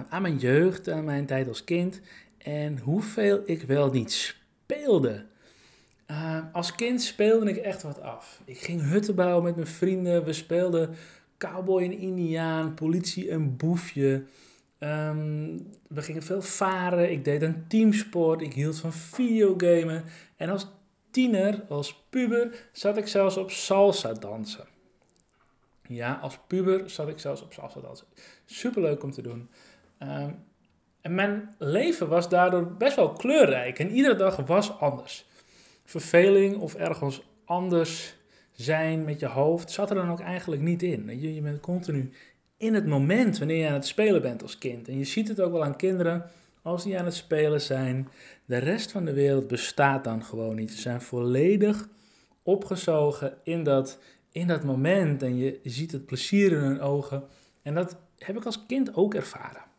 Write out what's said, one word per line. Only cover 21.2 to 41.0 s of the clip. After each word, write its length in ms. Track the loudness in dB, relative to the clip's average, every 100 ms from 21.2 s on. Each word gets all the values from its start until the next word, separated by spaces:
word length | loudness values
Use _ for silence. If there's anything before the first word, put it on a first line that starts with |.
| 2 4 2 0 -4
als 360 | -6 -6 -12 _
puber, 600 | -2 0 2 0 -4 -20
zat 260 | -4 -2 0
ik 100 | 0
zelfs 300 | 2 2 2
op 140 | -4
salsa 640 | -6 0 6 6 6 -2
dansen. 540 | -6 -8 -10 -10 -12 -18 _ _ _ _ _ _ _ _ _ _ _ -14
Ja, 260 | -8 -6
als 260 | -6 -8 -12 -4
puber 420 | 0 2 2 0
zat 180 | -8 -8
ik 120 | -6
zelfs 220 | -8 -8
op 120 | -10
salsa 260 | -16 -16 -16
dansen. 280 | -16 -18 _ _ -20 -20 _
Superleuk 580 | -8 -4 0 0 0
om 80 | -4
te 100 | -10
doen. 280 | -10 -12 -14 _ -20 _ _ -16
Ehm, 340 | -10 -8 -8 -10 -16 _ _ _ _ _
en 140 | -6 -2
mijn 400 | 0 -2 -8 -8
leven 500 | -2 0 2 0 2
was 220 | 2 4
daardoor 420 | 4 4 4 -2
best 240 | 0 2 4
wel 180 | 2
kleurrijk. 680 | 2 2 6 6 6 -2 -4
En 100 | -2
iedere 260 | 4 4 6
dag 200 | 2 0
was 440 | 2 2 2 0
anders. 480 | -2 -2 -10 -18 -20 _ _ _ _ _
Verveling 760 | _ -10 4 6 8 8 6 0
of 180 | -6 -4
ergens 480 | -4 -2 -4 -6 -14 _ -6
anders 720 | -4 2 2 2 -4 -10 -16 _ _ _
zijn 520 | -10 -2 0 0 0
met 160 | -2 -4
je 80 | -4
hoofd 440 | 0 2 2 -4
zat 180 | -6 -2
er 60 | 0
dan 160 | -2
ook 80 | -4
eigenlijk 420 | -6 -8 -4 -2
niet 220 | 0 0
in. 220 | 0 -4